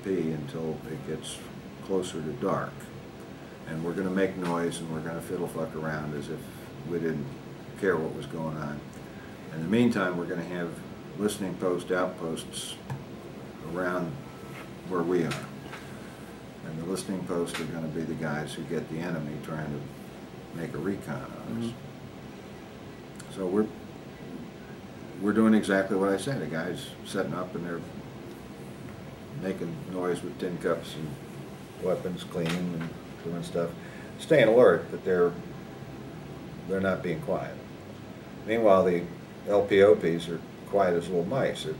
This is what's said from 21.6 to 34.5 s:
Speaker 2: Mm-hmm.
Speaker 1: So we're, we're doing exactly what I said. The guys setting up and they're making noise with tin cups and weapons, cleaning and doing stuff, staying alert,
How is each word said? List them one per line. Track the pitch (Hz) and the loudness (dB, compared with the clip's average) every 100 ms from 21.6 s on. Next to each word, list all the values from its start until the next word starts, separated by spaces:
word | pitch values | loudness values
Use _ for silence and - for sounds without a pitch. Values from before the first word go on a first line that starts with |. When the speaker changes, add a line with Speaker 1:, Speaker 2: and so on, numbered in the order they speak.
| 117 | -4
Speaker 2:
Mm-hmm. | 117 - - - - - - - - - - - - - - - - | -6 -12 -14 -14 -12 -12 -12 -12 -14 -14 -14 -14 -14 -14 -14 -10 -4
Speaker 1:
So | 92 | 2
we're, | - 107 - - - - - - - - - - - - - - - | 4 2 -2 -14 -14 -14 -14 -12 -10 -12 -12 -14 -14 -14 -14 -12 0
we're | 101 | 4
doing | 104 110 | 8 10
exactly | 110 95 98 95 95 | 8 8 4 6 4
what | 98 | 4
I | 95 | 4
said. | 139 139 | 2 -2
The | 76 | -2
guys | 80 90 82 - - - | -2 -2 -4 -8 -12 -4
setting | 98 92 | -2 0
up | 85 92 | -2 -4
and | 85 | -4
they're | 87 85 - - - - - - - - - - - - - - - - | -4 -6 -6 -10 -12 -12 -12 -12 -12 -12 -12 -12 -12 -12 -12 -12 -10 -4
making | 95 - 87 80 85 | -2 -2 -4 -6 -6
noise | 92 90 85 | -2 0 0
with | 90 - | -2 -4
tin | 92 85 | -4 0
cups | 90 82 - 73 | 2 2 -2 -6
and | 78 69 - - - - - - | -6 -6 -10 -12 -12 -12 -14 -4
weapons, | 90 87 92 87 | 0 0 0 -6
cleaning | - 90 82 90 | -4 -2 0 0
and | 87 82 82 - - - | -2 -2 -4 -8 -12 -10
doing | 85 85 | -6 -4
stuff, | 82 87 85 - - - - - | -2 0 0 -2 -12 -12 -12 -12
staying | - 151 | 6 8
alert, | 110 | 10